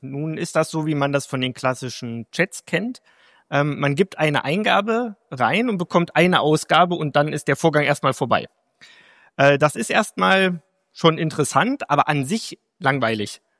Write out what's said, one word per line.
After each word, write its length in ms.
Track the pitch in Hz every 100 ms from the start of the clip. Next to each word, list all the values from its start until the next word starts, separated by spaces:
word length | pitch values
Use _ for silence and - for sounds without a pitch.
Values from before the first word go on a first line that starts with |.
Nun 360 | 135 139 156 156
ist 200 | 170 160
das 120 | 160
so, 160 | 160 156
wie 100 | 143
man 180 | 139
das 120 | 143 -
von 140 | 131
den 140 | 127
klassischen 720 | - 131 127 127 - 120 117 110
Chats 340 | - 185 - -
kennt. 360 | 175 233 247 _ _ _ _ -
Ähm, 300 | 143 147 139
man 160 | 143 143
gibt 240 | 139 -
eine 240 | 156 143
Eingabe 720 | 135 185 208 196 208 226 240 202 _
rein 400 | 127 117 185 247
und 80 | 190
bekommt 360 | 170 175 170 -
eine 260 | 180 151
Ausgabe 540 | 143 156 - 156 180 170
und 200 | 151 147
dann 160 | 151
ist 160 | 147 -
der 80 | 139
Vorgang 280 | 165 147
erstmal 300 | 143 143 139
vorbei. 340 | - 123 98 - _ _ _ - - _ _ _ -
Äh, 200 | 139 143
das 200 | 151 -
ist 120 | 226
erstmal 720 | 220 214 - 185 190 190 175 _ _ _
schon 260 | - 165 160
interessant, 720 | 160 156 139 135 214 277 -
aber 200 | 143 147
an 160 | 147 135
sich 340 | 220 - - _ _
langweilig, 640 | 135 139 113 110 101 - _